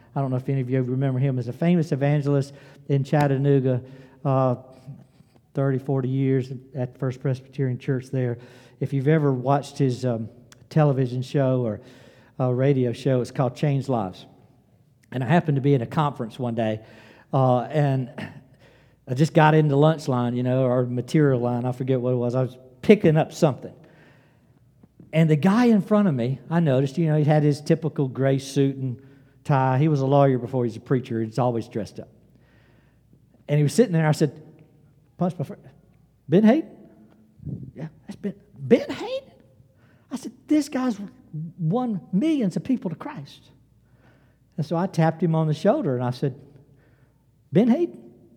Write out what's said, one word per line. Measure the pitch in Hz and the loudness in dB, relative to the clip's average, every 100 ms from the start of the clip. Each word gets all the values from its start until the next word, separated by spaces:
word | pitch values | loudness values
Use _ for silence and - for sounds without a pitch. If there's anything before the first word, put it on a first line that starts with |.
| - 143 | -12 -6
I | |
don't | 135 | -4
know | 127 | -4
if | 135 | -4
any | 135 | -4
of | 123 | -2
you | 131 | -2
remember | 123 131 139 127 | -2 -2 -2 0
him | 139 127 | 0 -2
as | 117 | -6
a | |
famous | 131 170 175 151 | -2 2 2 0
evangelist | 131 143 147 139 143 139 - - - - | 0 0 0 2 0 -2 -8 -20 -14 -4
in | 139 | -2
Chattanooga, | 131 151 143 135 143 139 127 120 - - - _ | 0 2 2 2 2 2 2 -2 -6 -20 -20 _
uh, | 143 135 131 120 - - - - - _ _ _ _ | -2 0 0 -2 -8 -20 -20 -20 -20 _ _ _ _
thirty, | 143 139 131 | -4 -2 -2
forty | 131 135 131 | -2 -2 -2
years | 135 135 131 131 131 - | -2 0 0 -2 -10 -12
at | 139 127 - | -8 -8 -6
First | 135 123 | -6 -4
Presbyterian | 143 127 - - 131 123 | -4 -4 -8 -6 -4 -4
Church | - 127 127 | -4 -4 -4
there. | 131 123 120 - - - - | -4 -4 -6 -12 -20 -18 -8
If | 139 | -4
you've | 139 135 | -2 2
ever | 160 143 | 2 2
watched | 131 123 143 139 - | 0 0 0 -2 -2
his, | 135 123 123 | -2 0 -4
um, | 113 113 - - - - | -4 -6 -14 -20 -20 -4
television | 160 147 131 127 127 | 2 2 2 -2 -4
show | 123 147 131 127 117 | -4 -2 0 0 -2
or, | 101 - - - _ _ - | -6 -12 -20 -20 _ _ -4
uh, | 127 | -2
radio | 123 135 135 123 | 2 2 2 0
show, | 113 139 127 | -2 0 0
it's | 117 | -2
called | - 127 - | -2 -4 -2
Change | 151 139 120 | -2 -2 -2
Lives. | 120 92 - - _ _ _ _ _ _ _ - | -4 -4 -10 -20 _ _ _ _ _ _ _ -12
And | 127 | -6
I | 123 | 0
happened | 170 165 139 | 2 2 0
to | |
be | 143 | 2
in | 139 | 2
a | 117 | 0
conference | 165 147 - 110 - | -2 -2 -4 -10 -8
one | 120 117 | -6 -2
day, | 110 107 - - - - - | -4 -4 -10 -20 -20 -20 -4
uh, | 139 127 123 | 0 2 2
and | 113 151 143 131 123 - - - - _ _ _ _ _ - | 0 0 0 0 -4 -10 -16 -16 -20 _ _ _ _ _ -6
I | |
just | 127 160 | 0 2
got | 170 151 156 | 4 6 6
in | 151 | 4
the | 139 | 4
lunch | 156 156 143 | 4 2 -2
line, | 123 120 123 | -2 -2 -2
you | |
know, | 127 131 127 | 0 0 0
or | 127 123 | 0 -2
material | 123 123 160 147 123 | -4 -2 2 2 2
line. | 120 120 | 0 -2
I | 123 | -4
forget | 123 127 131 | -4 -2 -2
what | 123 | 0
it | 123 | -2
was. | 120 127 | 0 -2
I | |
was | 127 - - _ | -4 -6 -20 _
picking | - 208 170 156 | 2 4 4 2
up | - | 0
something. | - 156 117 - - - _ - _ _ _ _ _ _ _ _ _ - | 0 -2 -2 -12 -20 -20 _ -20 _ _ _ _ _ _ _ _ _ -4
And | 160 160 | 2 4
the | 151 | 4
guy | 190 214 247 | 2 4 4
in | 214 | 4
front | - 208 196 | 2 2 2
of | |
me, | 131 120 135 - | 0 -2 -4 -2
I | 165 | 0
noticed, | 160 131 139 175 | 2 2 0 0
you | 160 | 0
know, | 151 | 2
he | |
had | 147 151 | 4 4
his | 147 139 | 2 0
typical | - 160 160 - 131 | 0 0 0 -4 -4
gray | 117 135 135 | 0 0 0
suit | - 143 139 135 | -2 0 0 0
and | 131 113 - - _ _ | -6 -8 -14 -20 _ _
tie. | - 139 131 131 | 0 2 2 2
He | 156 | 2
was | 143 | 0
a | 135 | 2
lawyer | 143 139 127 | 4 4 2
before | 117 131 120 | -2 -4 -4
he | |
was | 107 | -4
a | |
preacher. | - 131 131 113 | -2 -2 -2 -6
He's | 113 120 | -4 -2
always | 123 117 107 | -2 -2 -6
dressed | 113 95 - | -8 -10 -12
up. | - _ _ _ _ _ _ _ _ _ _ _ _ _ - | -20 _ _ _ _ _ _ _ _ _ _ _ _ _ -2
And | 147 | 0
he | |
was | 143 | 2
sitting | - 233 | 2 2
there. | 165 156 | 2 2
I | |
said, | 147 151 - - - _ _ _ _ _ - | 2 0 -4 -20 -20 _ _ _ _ _ -6
"Punch | 175 - | -6 -6
my | 147 | -12
friend, | - - _ _ _ _ _ - | -14 -20 _ _ _ _ _ 0
Ben | 170 | 4
Hayden?" | 220 302 - - - - - _ _ _ - - - | 6 4 0 -14 -20 -20 -20 _ _ _ -12 -12 -14
"Yeah, | - 156 - - | -14 -16 -16 -20
that's | - | -10
Ben." | 202 - _ - | -10 -10 _ -8
"Ben | 135 254 - | 2 2 0
Hayden?" | - 415 539 - - _ _ _ _ _ _ - | -10 -8 -10 -12 -20 _ _ _ _ _ _ -14
I | 262 | -12
said, | - - - | -12 -10 0
"This | 302 285 | 0 0
guy's | 262 254 202 196 - - 151 165 - | -2 -2 -4 -8 -16 -14 -12 -10 -4
won | 160 233 254 190 - | -2 0 -2 -6 -4
millions | 185 311 294 196 - | -2 0 0 0 -2
of | - | -4
people | 254 190 | -4 -4
to | 151 | -10
Christ." | 294 247 139 - _ _ _ _ _ _ _ _ _ _ _ - | -12 -14 -16 -20 _ _ _ _ _ _ _ _ _ _ _ -10
And | 147 | -4
so | 170 | -4
I | 185 | -2
tapped | 170 160 160 | 0 0 2
him | 170 | 0
on | 160 156 | 0 0
the | |
shoulder | 151 196 302 180 127 | 0 0 0 0 -2
and | |
I | 123 | -4
said, | 123 143 - - - _ _ _ _ _ _ _ _ - | -4 -4 -6 -18 -20 _ _ _ _ _ _ _ _ -2
"Ben | 156 240 | 2 2
Hayden?" | 294 349 - - - _ | 2 -2 -6 -20 -20 _